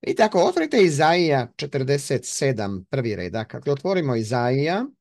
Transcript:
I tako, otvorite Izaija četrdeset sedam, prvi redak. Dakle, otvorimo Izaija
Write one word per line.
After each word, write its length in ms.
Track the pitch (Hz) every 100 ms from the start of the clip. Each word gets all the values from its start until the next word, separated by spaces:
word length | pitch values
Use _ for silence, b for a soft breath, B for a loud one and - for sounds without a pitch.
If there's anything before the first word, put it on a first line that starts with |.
I 120 | -
tako, 280 | 175 214 185
otvorite 400 | 302 370 320 262
Izaija 680 | 185 147 156 175 170 143 117 -
četrdeset 680 | 147 139 131 143 139 127 -
sedam, 580 | - 143 117 104 95 92
prvi 260 | 131 117 101
redak. 360 | 90 101 107
Dakle, 200 | 120 139
otvorimo 440 | 139 175 190 147 117
Izaija 720 | 107 127 120 135 147 190 269 _